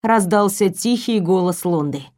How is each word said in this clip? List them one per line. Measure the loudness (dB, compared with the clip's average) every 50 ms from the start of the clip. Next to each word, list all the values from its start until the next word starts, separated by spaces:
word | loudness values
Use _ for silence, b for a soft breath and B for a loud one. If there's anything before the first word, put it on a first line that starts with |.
| 2
Раздался | 2 2 2 2 2 2 2 2 2 2 2 0 0
тихий | 0 -2 -2 -2 -2 -2 -2 -2 -2 -2
голос | 0 2 0 2 2 0 -2 -2 -2
Лонды. | -2 -2 0 -2 -2 -4 -8 -10 -14 _